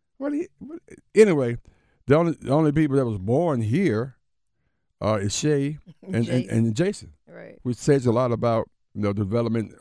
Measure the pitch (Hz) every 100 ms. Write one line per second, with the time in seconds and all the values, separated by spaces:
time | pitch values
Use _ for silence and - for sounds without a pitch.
0 | _ - 277 294 - - 262 320 - -
1 | _ - 214 156 123 120 - _ _ _
2 | - 147 170 - - 143 156 147 151 135
3 | 127 104 92 127 175 131 110 135 190 107
4 | 131 - _ _ _ _ _ _ _ -
5 | 104 107 101 - 151 143 139 151 - -
6 | - 117 113 127 120 113 113 110 180 208
7 | - - _ 170 - - 127 120 - 139
8 | 123 113 127 113 117 113 - _ _ 101
9 | 101 101 101 117 117 113 104 -